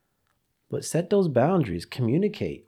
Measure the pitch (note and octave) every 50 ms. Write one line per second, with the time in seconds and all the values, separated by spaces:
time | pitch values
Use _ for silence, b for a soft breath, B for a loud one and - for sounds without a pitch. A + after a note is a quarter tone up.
0 | _ _ _ _ _ _ _ _ _ _ _ _ _ _ - - - - - D3+
1 | E3+ - G#3 G3+ G3 E3+ C3+ A#2+ B2 D#3 - F3+ D#3 - E2+ E2+ E2 - - -
2 | B2+ A2+ B2 E3 G3 G#3 - - A2 E2 C#2+ - -